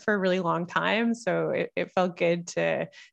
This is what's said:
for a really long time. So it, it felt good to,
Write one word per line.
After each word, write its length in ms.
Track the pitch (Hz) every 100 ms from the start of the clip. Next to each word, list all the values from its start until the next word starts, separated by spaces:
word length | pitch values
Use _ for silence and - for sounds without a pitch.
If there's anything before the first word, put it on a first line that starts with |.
for 100 | -
a 40 | 208
really 220 | 185 185
long 260 | 170 165 170
time. 480 | 170 170 208 233
So 360 | 233 - 170 160
it, 200 | - - -
it 160 | 175
felt 240 | - 180 175
good 300 | 170 175 170
to, 400 | 170 165 156 165 - -